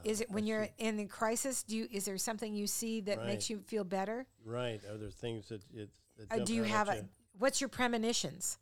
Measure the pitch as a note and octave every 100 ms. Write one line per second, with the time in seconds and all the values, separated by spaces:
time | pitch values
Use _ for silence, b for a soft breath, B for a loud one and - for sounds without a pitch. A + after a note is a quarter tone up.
0 | G#3+ G#3+ A3+ G3+ G#3+ G#3+ G#3+ - A3 G#3+
1 | G3+ - A3 A#3 C4+ A#3+ - A3 - G3
2 | G3 F#3+ A#3 G#3+ A3 G#3 G#3 - A3+ A3+
3 | G3 G3+ G3 G#3 - G#3 - A3 F3+ F#3+
4 | G3 A#3 C4 _ A2+ A#2+ B2 G#2+ G2 G#2+
5 | G#2 - A#2+ A2+ - G#2+ - A2 G#2 -
6 | _ - - A3+ G3+ A3+ G#3+ G#3+ G#3 G#3
7 | F#3+ - _ F#3 B3+ - C#4 - B3 A#3
8 | A3+ A#3 D3+ F3+ - -